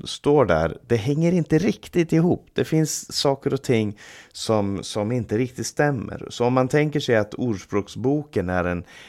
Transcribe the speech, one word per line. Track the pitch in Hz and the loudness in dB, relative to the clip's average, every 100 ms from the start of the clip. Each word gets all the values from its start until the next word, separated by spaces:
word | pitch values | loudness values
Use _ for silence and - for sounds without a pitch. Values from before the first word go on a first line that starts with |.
står | - - 143 147 110 | -12 -4 2 4 4
där, | 80 80 - - | 2 0 -4 -2
det | 117 | -2
hänger | 110 147 170 | 0 0 2
inte | 180 151 156 | 2 2 2
riktigt | 208 - - 175 165 | 2 -2 -2 -2 2
ihop. | 165 175 131 - | 2 2 0 -2
Det | - 127 | -4 0
finns | 156 156 - - - | 0 0 -4 -6 -2
saker | 143 139 139 | 0 0 -2
och | 135 | -2
ting | - 113 107 101 - - - | 0 0 0 -6 -16 -20 -20
som, | - - 107 98 98 | -8 0 0 0 -4
som | - 110 104 | -6 -4 -2
inte | 123 110 107 | -4 -2 -2
riktigt | 127 - 113 | -2 -6 -6
stämmer. | - 147 131 - - - | 0 0 0 -6 -10 -10
Så | - 120 | -2 2
om | |
man | 127 127 | 2 2
tänker | 147 151 147 | 2 2 0
sig | 131 113 | 2 2
att | 104 | 0
Ordspråksboken | - 123 98 - 101 98 101 120 147 147 107 90 | -2 -4 -4 -4 -4 -4 -4 -2 -2 -2 -4 0
är | 90 | 0
en | 87 87 - - | 0 -2 -6 -16